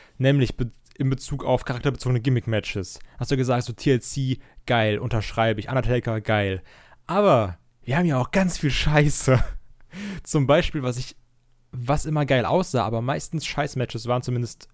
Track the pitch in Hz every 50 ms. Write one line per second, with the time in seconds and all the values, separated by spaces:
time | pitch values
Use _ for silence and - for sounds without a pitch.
0 | - _ _ - 127 135 143 143 127 110 - - 127 113 - - _ _ _ -
1 | 139 131 131 - - - 147 131 - 131 127 120 - - 127 123 120 143 127 120
2 | - 123 127 120 110 139 127 120 - 117 113 104 - - - 104 90 - - -
3 | - - - - - - 147 131 131 123 123 123 120 - 110 - - 147 135 117
4 | - - - 139 135 127 127 - - - - - - - 123 117 110 107 104 104
5 | - 113 - 110 95 - - 117 113 113 110 104 101 - 127 131 120 117 123 120
6 | - 120 113 110 104 - 110 104 101 98 95 92 - - - - - - - _
7 | _ - 160 196 208 196 147 120 107 90 85 - _ _ _ _ - 117 127 170
8 | 180 170 139 127 120 - - 190 190 180 - - - 143 120 - - 151 151 151
9 | 147 151 143 - - - 131 120 - - - - - - - - - - - 190
10 | 208 202 190 165 - - - 156 135 123 143 170 175 - - 156 127 123 123 123
11 | 127 - - - _ _ _ _ _ _ _ _ _ _ - 127 120 120 147 147
12 | - 156 156 151 147 127 139 127 107 85 131 180 185 - - 123 98 104 113 113
13 | 117 127 147 - - - - 156 - - - - 151 147 - 131 123 - - 113
14 | 110 117 123 127 - - 123 120 120 113 - - - -